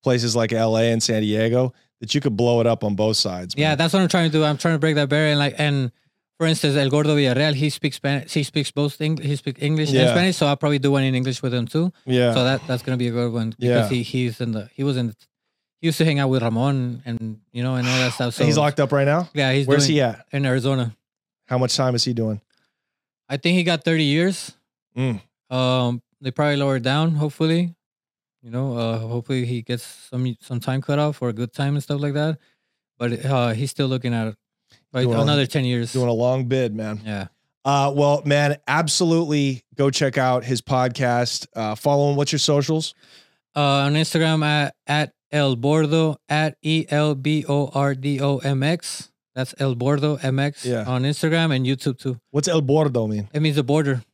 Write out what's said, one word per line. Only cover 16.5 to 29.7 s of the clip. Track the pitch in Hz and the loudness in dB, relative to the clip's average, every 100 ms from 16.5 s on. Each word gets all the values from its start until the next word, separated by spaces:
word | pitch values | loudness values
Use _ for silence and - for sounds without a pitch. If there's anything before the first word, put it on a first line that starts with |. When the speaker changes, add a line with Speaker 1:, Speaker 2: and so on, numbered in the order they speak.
| 113 135 135 123 120 127 | 0 0 0 -2 -6 -8
Speaker 2:
and, | 117 113 107 _ | -8 -8 -12 _
you | 120 | -6
know, | 123 127 | -4 -2
and | 123 | 0
all | 127 | 0
that | 127 | 0
stuff. | - 123 - | -2 -4 0
So | 147 | 2
Speaker 1:
He's | 147 | 4
locked | 147 143 | 2 2
up | 139 | 0
right | 143 139 | 2 2
now? | 156 180 | 2 -2
Speaker 2:
yeah, | 147 135 | -2 0
he's | 135 135 | 2 4
Speaker 1:
Where's | 143 143 | 4 4
Speaker 2:
doing | 151 | 2
Speaker 1:
he | |
at? | 127 107 - | 2 -2 -8
Speaker 2:
in | 143 139 | -2 0
Arizona. | 131 127 135 117 107 _ _ _ _ _ | 0 0 0 -2 -6 _ _ _ _ _
Speaker 1:
How | 127 | 0
much | 127 - | 0 2
time | 131 123 | 0 0
is | 131 | -2
he | |
doing? | 117 113 107 _ _ _ _ _ _ _ _ _ | -2 -4 -4 _ _ _ _ _ _ _ _ _
Speaker 2:
I | 135 | -2
think | 170 180 | 2 2
he | |
got | 170 165 170 | 2 0 2
thirty | 160 | 2
years. | 147 147 180 185 - - _ _ _ - | 2 2 2 0 -10 -18 _ _ _ -4
Speaker 1:
Mm. | 131 107 - _ _ | -4 -4 -10 _ _
Speaker 2:
Um, | 127 127 127 123 120 _ _ | -2 0 2 0 -2 _ _
they | 135 | -10
probably | 123 147 143 | -2 0 2
lower | 139 135 | 0 0
it | |
down, | 123 139 165 151 | 0 0 0 0
hopefully, | 151 - 160 165 175 170 _ _ _ _ _ _ | -2 0 0 2 0 -6 _ _ _ _ _ _
you | 120 | -10
know, | 120 135 120 | -4 -4 -2
uh, | 113 113 | -2 -2
hopefully | 113 120 117 135 123 | -4 -6 -4 -4 -2
he | 123 | -4
gets | 113 | -4